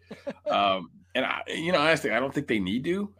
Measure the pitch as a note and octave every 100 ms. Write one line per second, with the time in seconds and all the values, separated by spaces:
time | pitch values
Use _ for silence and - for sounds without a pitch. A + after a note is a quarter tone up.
0 | - - C#4 - - G2+ G2+ F#2+ F2 -
1 | - B2 A#2+ - - - E3+ E3+ D#3 D#3
2 | A#2+ A2+ C3+ D3+ - A2 F#2 A#2 E3 F#3+
3 | G3+